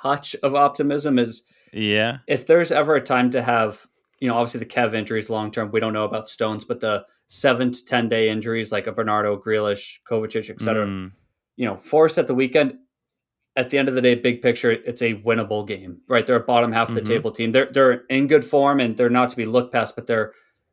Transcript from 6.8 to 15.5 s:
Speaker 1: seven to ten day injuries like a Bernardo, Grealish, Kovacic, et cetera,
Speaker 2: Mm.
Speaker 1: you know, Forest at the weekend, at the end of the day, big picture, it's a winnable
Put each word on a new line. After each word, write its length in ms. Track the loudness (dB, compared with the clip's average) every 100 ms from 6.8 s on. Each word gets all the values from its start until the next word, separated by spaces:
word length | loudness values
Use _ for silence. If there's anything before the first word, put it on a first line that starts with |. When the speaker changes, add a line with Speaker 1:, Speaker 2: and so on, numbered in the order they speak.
| -2 -4 -6 _ _
Speaker 1:
seven 440 | 0 2 2 0
to 140 | -4 -4
ten 240 | -2 0
day 200 | 0 0
injuries 420 | -2 -4 -6 -4
like 160 | -6 -6
a 40 |
Bernardo, 460 | -4 -2 0 0 -2
Grealish, 640 | -2 0 0 -4 -8 -18 -6
Kovacic, 400 | -4 -2 -6 -8
et 120 | -8
cetera, 240 | -4 -2 -2
Speaker 2:
Mm. 260 | -6 -10 -18 _ _ _ -6
Speaker 1:
you 80 | -6
know, 100 | -6
Forest 400 | -2 4 4 2
at 100 | -2
the 80 | 0
weekend, 400 | 2 2 0 -4 _ _ _ _ _ _ _ -4
at 140 | -2
the 80 | 0
end 120 | 0
of 60 | 2
the 60 |
day, 140 | 2 2
big 260 | 0 0
picture, 300 | 0 0 0
it's 300 | 0 -4 -4
a 140 | -4 -2
winnable 520 | 0 0 0